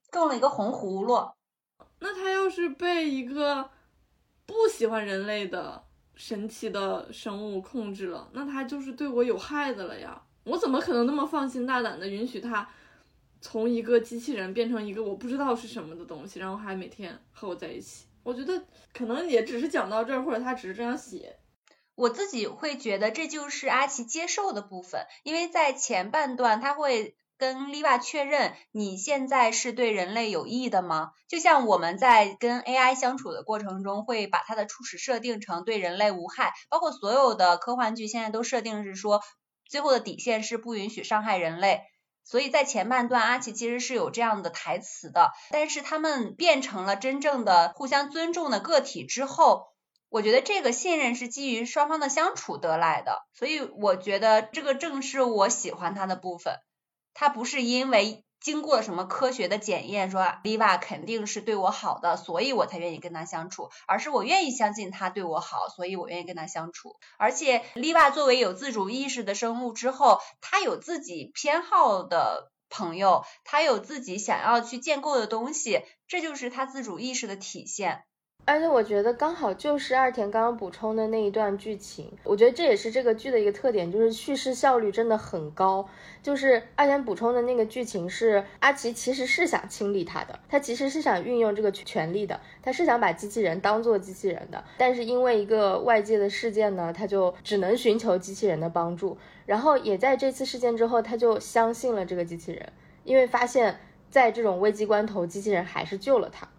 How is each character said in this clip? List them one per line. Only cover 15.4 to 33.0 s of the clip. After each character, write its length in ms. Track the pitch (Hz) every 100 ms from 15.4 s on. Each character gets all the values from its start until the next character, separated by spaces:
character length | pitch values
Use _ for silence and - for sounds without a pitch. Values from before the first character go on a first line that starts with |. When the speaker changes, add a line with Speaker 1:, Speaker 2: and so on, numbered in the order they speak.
| 277 233
Speaker 2:
是 120 | 226
什 140 | 233
么 140 | 156 165
的 80 | 170
东 220 | 156 185
西， 120 | 175
然 100 | 190
后 80 | 202
还 180 | 208 190
每 120 | 175
天 300 | - 180 170 _
和 160 | - 180
我 80 | 175
在 120 | 160
一 100 | -
起？ 260 | - - - _
我 100 | 247
觉 100 | 247
得 200 | 277 359 - _ _
可 120 | - 233
能 220 | 262 349
也 160 | 233
只 160 | 226 240
是 80 | 294
讲 220 | 285 196
到 140 | 214
这 100 | 226
儿， 80 | 262
或 100 | 285
者 80 | 233
他 140 | 247
只 140 | 247 185
是 60 |
这 100 | 190
样 140 | 240 285
写。 400 | - - - - _ _ _ _ _ -
Speaker 1:
我 140 | 240
自 200 | 233 392
己 180 | 254 202
会 300 | - 311 285
觉 200 | 226 196
得 140 | 214
这 160 | 220 320
就 220 | 302 285
是 180 | 285 269
阿 200 | 247 277
奇 180 | 262 233
接 220 | 311 349
受 260 | - 392
的 80 | 214
部 200 | 196 185
分， 240 | 180 - - -
因 100 | 285
为 140 | 320 339
在 260 | 349 294
前 380 | 262 - 202 196
半 240 | 302 285 247
段 260 | 247 214
他 120 | 269
会 420 | 294 285 240 214 - _ _
跟 320 | 262 262 277
Liva 280 | 285 285 247
确 280 | - 302 277
认 280 | 262 196 - _
“你 260 | 214 208 190
现 300 | 294 285 262
在 260 | 269 233
是 180 | 226 254
对 200 | 226 233
人 220 | 202 180
类 160 | 226 220
有 160 | 175 -
益 240 | 240 254
的 120 | 190
吗？” 300 | 180 160 160 - _
就 100 | 339
像 260 | 339 294 233
我 120 | 180
们 200 | 165 190
在 380 | 254 220 202 202
跟 220 | 240 247
A 160 | - 254
I 180 | 254
相 220 | 262